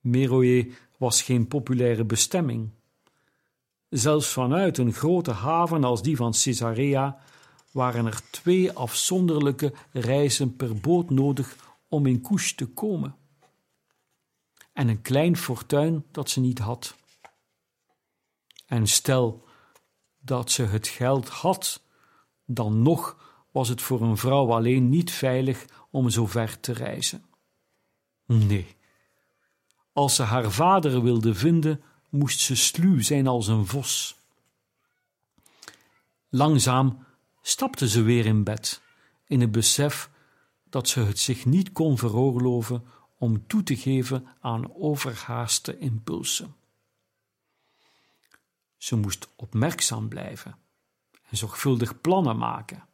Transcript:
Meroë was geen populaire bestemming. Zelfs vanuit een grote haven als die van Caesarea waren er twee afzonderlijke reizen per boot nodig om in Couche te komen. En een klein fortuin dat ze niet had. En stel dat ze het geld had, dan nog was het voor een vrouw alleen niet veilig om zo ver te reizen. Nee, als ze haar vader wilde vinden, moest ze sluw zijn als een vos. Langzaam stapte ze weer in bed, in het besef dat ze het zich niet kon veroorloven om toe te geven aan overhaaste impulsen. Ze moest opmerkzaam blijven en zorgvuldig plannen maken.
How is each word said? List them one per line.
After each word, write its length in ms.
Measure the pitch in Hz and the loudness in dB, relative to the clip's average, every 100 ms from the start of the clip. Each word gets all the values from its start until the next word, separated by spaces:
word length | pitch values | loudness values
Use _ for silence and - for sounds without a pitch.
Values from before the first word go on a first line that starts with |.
Meroë 720 | 123 123 131 131 127 127 123 - _ _ | 0 2 4 4 6 4 2 -8 _ _
was 240 | 123 - | -2 -2
geen 260 | - 127 113 | 0 0 0
populaire 560 | 147 120 127 123 113 | -2 -2 0 2 0
bestemming. 680 | 110 110 - 185 156 117 110 - _ _ _ _ _ _ _ _ _ _ _ | 0 0 0 0 -2 -4 -8 -12 _ _ _ _ _ _ _ _ _ _ _
Zelfs 440 | 143 120 151 139 | -2 2 2 0
vanuit 460 | - 123 156 190 - | -2 0 2 2 2
een 140 | 123 | 0
grote 380 | - 151 180 170 | 0 0 0 0
haven 540 | 110 117 165 175 160 | -4 0 0 0 2
als 180 | 127 120 | 2 0
die 140 | 107 147 | 0 0
van 160 | 117 | 0
Caesarea 880 | 110 - 120 117 113 143 135 139 139 - - _ _ _ | 0 0 0 -2 -2 0 2 0 -4 -18 -20 _ _ _
waren 360 | 135 127 117 117 | -2 -2 0 -2
er 240 | 107 - | -4 -12
twee 420 | - - 180 185 | -6 2 4 2
afzonderlijke 1000 | 175 123 - - 185 180 151 143 135 147 139 - | 0 -6 -4 -2 2 2 2 0 0 -2 -4 -12
reizen 640 | 131 117 139 143 - 135 - | -6 0 2 2 2 -2 -2
per 200 | 127 110 | -6 -4
boot 340 | 135 175 175 | 0 0 2
nodig 460 | 135 139 139 135 - - _ _ | 2 2 0 -4 -8 -20 _ _
om 180 | 156 139 | 0 2
in 160 | 123 | 2
Couche 320 | 127 202 - | 0 -2 -2
te 120 | - 131 | -6 -8
komen. 500 | - 214 185 139 139 _ _ _ _ _ _ _ _ _ _ _ _ _ _ _ | -6 -4 -4 -6 -10 _ _ _ _ _ _ _ _ _ _ _ _ _ _ _
En 160 | - 127 | -2 0
een 140 | 110 | 0
klein 340 | - 131 165 175 | 0 2 2 0
fortuin 680 | - 120 - 143 156 160 147 | -2 -8 -2 0 2 0 -6
dat 200 | - 135 | -10 -6
ze 100 | - | 0
niet 180 | 127 127 | 0 0
had. 380 | 107 123 - - _ _ - _ _ _ _ _ _ _ _ _ _ _ _ - _ | -4 -6 -10 -18 _ _ -20 _ _ _ _ _ _ _ _ _ _ _ _ -20 _
En 200 | 120 110 | 0 2
stel 580 | - - 131 120 110 _ _ _ _ _ _ _ _ | 0 2 2 2 -2 _ _ _ _ _ _ _ _
dat 300 | 131 131 120 | -6 -6 -2
ze 120 | - | -2
het 260 | 117 107 107 | 0 -2 -4
geld 400 | - 123 135 120 | -4 0 0 -2
had, 540 | - 170 185 - - _ _ _ _ _ _ | -4 -2 -2 -4 -10 _ _ _ _ _ _
dan 380 | - 120 107 107 | -10 -4 0 4
nog 420 | 127 165 - - - _ _ - | 4 2 -2 -12 -20 _ _ -4
was 120 | 123 | -2
het 140 | 120 | -4
voor 200 | - 131 | -4 -2
een 140 | 113 107 | 0 0
vrouw 360 | 123 139 131 | 2 2 4
alleen 360 | 117 117 131 123 | 2 2 4 4
niet 220 | 151 175 | 2 0
veilig 540 | - 135 127 131 131 - - _ | -2 -2 0 -2 -4 -10 -20 _
om 200 | 143 123 | -2 0
zo 160 | 107 110 | 0 0
ver 340 | 117 110 - | -2 -4 -6
te 120 | - | -8
reizen. 520 | 120 120 - 123 - - _ _ _ _ _ _ _ _ _ _ | -8 -6 -6 -6 -8 -18 _ _ _ _ _ _ _ _ _ _
Nee, 500 | 117 104 101 87 - _ _ _ _ _ _ _ _ _ _ _ | 2 4 2 -4 -16 _ _ _ _ _ _ _ _ _ _ _
als 220 | - 143 | 0 2
ze 80 | - | 2
haar 280 | 117 120 110 | 2 0 0
vader 520 | 95 170 196 151 127 | 2 4 4 4 2
wilde 320 | 120 117 113 | 2 2 2
vinden, 480 | 98 135 170 151 151 - _ _ | 2 4 4 2 -2 -8 _ _
moest 320 | 143 143 - | -2 0 0
ze 160 | - 127 | -2 0
sluw 460 | - - 175 170 | 0 2 4 4
zijn 240 | 107 143 131 | 4 2 2
als 200 | 123 101 | 0 2
een 200 | 110 98 | 2 2
vos. 520 | 131 131 - - - _ _ _ _ _ _ _ _ _ _ _ _ _ _ - - _ _ _ _ _ | -2 -4 -6 -6 -12 _ _ _ _ _ _ _ _ _ _ _ _ _ _ -20 -20 _ _ _ _ _
Langzaam 800 | 127 147 147 131 127 135 123 - _ _ _ | 0 4 4 4 4 2 0 -14 _ _ _
stapte 480 | - - 262 - 127 | -6 -4 -4 -2 0
ze 140 | 110 | 2
weer 240 | 110 120 107 | 4 4 4
in 180 | 107 | 2
bed, 380 | 101 110 - - _ _ _ _ _ | 0 -4 -8 -10 _ _ _ _ _
in 140 | 135 | 0
het 120 | 120 | 2
besef 580 | 107 110 - 143 - - _ _ _ _ _ | 2 0 2 0 -4 -12 _ _ _ _ _
dat 240 | _ 135 117 | _ -6 -2
ze 120 | - | 0
het 180 | 107 101 | 0 0
zich 260 | - 123 | -2 -2
niet 280 | 123 165 180 | 2 2 0
kon 260 | - 160 127 | 0 0 2
veroorloven 840 | 117 107 135 123 123 123 110 123 117 - _ _ | 0 2 0 2 0 0 -2 -6 -8 -20 _ _
om 280 | 120 110 - | 0 0 0
toe 160 | 220 | -2
te 140 | 185 135 | 0 -2
geven 500 | - 135 127 131 127 _ | 0 -2 0 -4 -8 _
aan 340 | 131 113 123 | -6 -6 -6
overhaaste 1040 | - 151 147 139 113 - 120 117 - - - | -4 -2 -2 -4 -8 -8 -6 -2 -2 -4 -6
impulsen. 760 | 156 110 110 - 139 - - - _ _ _ _ _ _ _ _ _ _ _ _ _ _ _ _ _ _ _ _ _ _ | -4 -4 -6 -6 -4 -6 -8 -20 _ _ _ _ _ _ _ _ _ _ _ _ _ _ _ _ _ _ _ _ _ _
Ze 200 | - 117 | -4 -2
moest 320 | 101 - - _ | -2 -4 -12 _
opmerkzaam 720 | 113 113 139 175 - 113 107 | -8 -2 -2 0 -4 -4 -8
blijven 500 | - 98 - - - _ _ _ _ _ _ _ | -8 -12 -12 -16 -20 _ _ _ _ _ _ _
en 80 | 107 | -8
zorgvuldig 640 | 107 - 143 123 117 - | -8 -4 0 0 0 -4
plannen 380 | 160 185 156 113 | 0 2 2 0
maken. 480 | 117 117 113 - - | -4 -6 -10 -18 -20